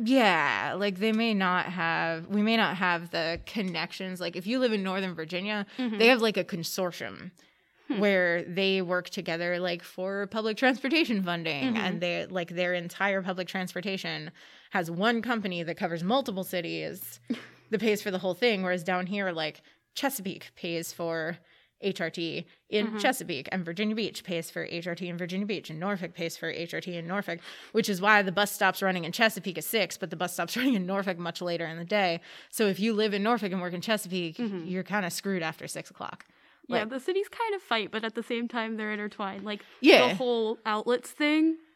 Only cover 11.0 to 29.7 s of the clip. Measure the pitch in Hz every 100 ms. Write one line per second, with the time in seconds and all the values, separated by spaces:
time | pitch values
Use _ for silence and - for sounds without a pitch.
11 | 330 214 185 175 160 147 262 220 180 170
12 | 175 170 - 185 170 175 180 180 170 -
13 | 196 196 185 185 180 190 180 - 185 190
14 | 170 160 156 - - - - 202 165 170
15 | 214 233 226 233 202 175 165 170 190 170
16 | 180 254 262 190 180 180 170 165 156 190
17 | - - - 233 - - - 214 226 208
18 | 208 185 185 180 247 208 185 180 170 180
19 | 185 202 190 165 156 - _ _ _ -
20 | 277 269 190 165 - - 175 170 170 -
21 | 170 165 160 170 _ _ _ _ 196 -
22 | 165 160 165 147 175 _ - 214 220 220
23 | 277 254 165 151 - 190 165 170 208 214
24 | 185 - - 170 165 - 165 170 175 170
25 | 175 170 175 185 208 185 - 156 185 202
26 | 170 175 165 - 165 - 170 160 175 175
27 | 165 196 190 170 - - - 214 214 190
28 | 202 214 190 185 208 - 190 180 196 185
29 | 160 175 226 214 185 165 -